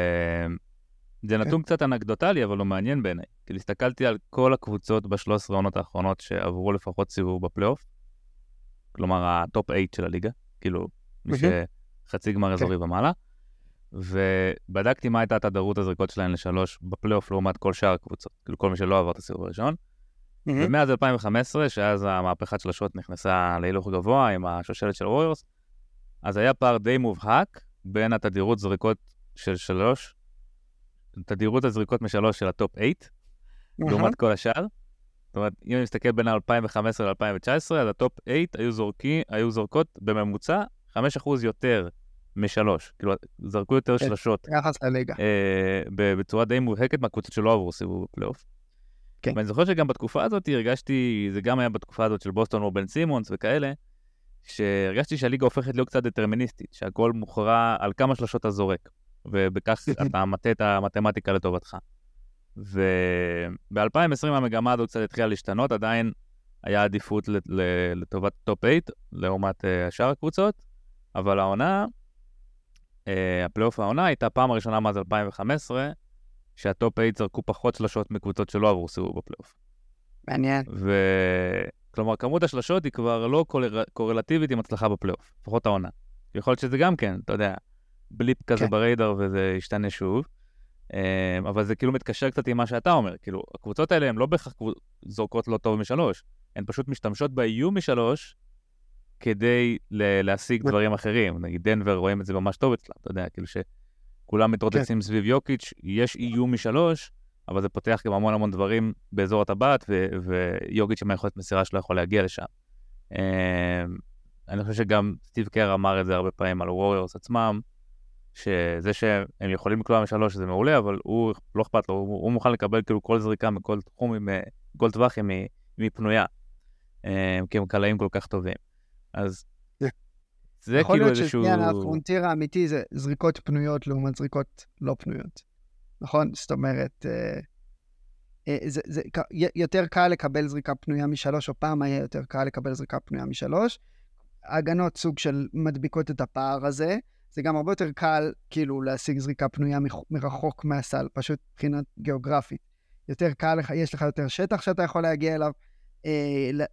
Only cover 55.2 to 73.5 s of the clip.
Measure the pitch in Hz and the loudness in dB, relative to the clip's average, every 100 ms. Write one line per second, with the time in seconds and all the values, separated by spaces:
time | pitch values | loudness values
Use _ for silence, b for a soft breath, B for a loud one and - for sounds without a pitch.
55.2 | 123 127 127 - 127 120 127 131 120 107 | 0 4 2 2 -2 0 0 2 0 0
56.2 | 107 110 123 - - - 95 98 117 113 | 0 2 -2 -4 -16 -10 -8 2 2 2
57.2 | 104 - 104 117 117 110 101 - 131 131 | -4 -2 2 4 4 2 -2 0 0 0
58.2 | 117 117 107 101 98 92 - _ _ - | -2 -2 -2 0 0 0 -4 _ _ -20
59.2 | - 98 95 95 - 110 - 139 139 98 | -4 0 2 0 -2 -2 -2 -2 0 0
60.2 | 95 98 117 113 107 98 98 104 107 101 | 0 0 0 0 2 2 0 0 0 0
61.2 | 98 95 92 90 - 92 - - _ - | 0 0 0 -4 -6 -18 -18 -20 _ -20
62.2 | - _ _ 104 101 95 95 92 90 87 | -20 _ _ -18 -8 0 2 4 2 2
63.2 | 87 85 87 90 - 101 107 151 170 143 | 0 -2 -6 -8 -6 0 2 4 2 2
64.2 | 151 143 123 113 120 123 113 117 104 - | 0 0 2 0 2 2 0 -2 -4 0
65.2 | 113 104 - 101 131 113 110 113 113 - | 0 0 -2 0 0 0 0 0 0 -4
66.2 | - _ _ - - 101 104 101 - 107 | -16 _ _ -14 0 2 2 0 -2 -4
67.2 | 107 101 - 95 90 90 90 87 87 101 | 0 -4 -2 0 2 2 0 -2 -4 -2
68.2 | 98 - - 101 113 160 - - - 90 | -4 -4 -4 0 4 2 0 -14 -14 -6
69.2 | 92 95 98 95 95 90 87 - 123 139 | -2 0 -2 -2 -2 0 -2 0 0 0
70.2 | 156 175 202 - - - - - _ - | -4 0 0 0 -12 -20 -20 -20 _ -4
71.2 | 98 98 98 98 156 196 220 - - _ | 0 2 2 2 2 0 -2 -8 -20 _
72.2 | - - - _ _ _ _ _ - 95 | -20 -20 -20 _ _ _ _ _ -6 -2
73.2 | 92 90 90 | 0 0 -2